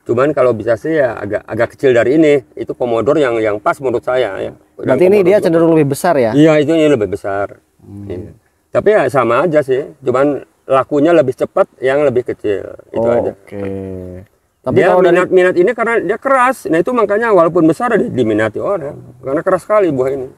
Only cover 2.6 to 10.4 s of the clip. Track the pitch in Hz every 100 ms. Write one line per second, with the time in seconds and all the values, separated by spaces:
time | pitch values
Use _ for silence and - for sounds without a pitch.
2.6 | 117 143 123 113 113 151 131 117 110 104
3.6 | 170 170 135 117 - 127 110 98 113 120
4.6 | _ - - 131 185 208 180 202 185 165
5.6 | 165 160 143 139 180 147 113 131 160 151
6.6 | 143 165 151 135 101 98 104 98 98 101
7.6 | _ _ 104 101 101 - 107 - _ _
8.6 | _ 123 190 208 135 139 113 117 170 151
9.6 | 135 131 165 - 131 123 147 135